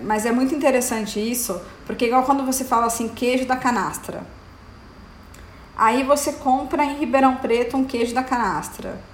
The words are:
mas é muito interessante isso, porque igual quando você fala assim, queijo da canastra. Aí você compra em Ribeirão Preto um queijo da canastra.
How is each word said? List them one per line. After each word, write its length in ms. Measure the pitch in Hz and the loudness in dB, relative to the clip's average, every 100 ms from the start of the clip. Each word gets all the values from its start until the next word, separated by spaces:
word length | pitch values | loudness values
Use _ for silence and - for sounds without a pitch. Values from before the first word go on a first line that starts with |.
mas 220 | 131 214 233 | -2 0 2
é 60 | |
muito 240 | 240 262 302 | 2 2 2
interessante 640 | 285 247 247 220 202 214 | 4 4 0 -2 -4 -4
isso, 420 | 226 247 - 180 - - - | -2 -2 -4 -6 -10 -14 -10
porque 200 | 220 233 | -2 2
igual 160 | 254 | 4
quando 200 | 262 277 | 4 2
você 200 | 262 254 | 2 -2
fala 240 | - 233 233 | 2 2 2
assim, 200 | - 226 | 0 -4
queijo 380 | - 247 254 254 | -2 0 0 0
da 100 | 254 | 0
canastra. 680 | 254 220 156 151 - - 170 - - - - - - - - - - - - - - - | 0 0 -2 -6 -10 -12 -12 -18 -20 -20 -20 -20 -20 -20 -20 -20 -20 -20 -20 -20 -14 2
Aí 280 | 220 247 | 2 4
você 300 | 269 285 302 | 4 2 2
compra 500 | 285 269 262 - 302 | -2 2 2 2 0
em 140 | 294 285 | 0 0
Ribeirão 380 | 247 269 262 254 | 0 4 4 2
Preto 420 | - 233 247 269 | 0 0 0 -2
um 60 | 262 | -2
queijo 280 | 233 233 240 | -2 -2 -2
da 80 | |
canastra. 760 | 262 247 208 156 - - 185 165 - | -2 -2 0 -2 -6 -10 -12 -12 -16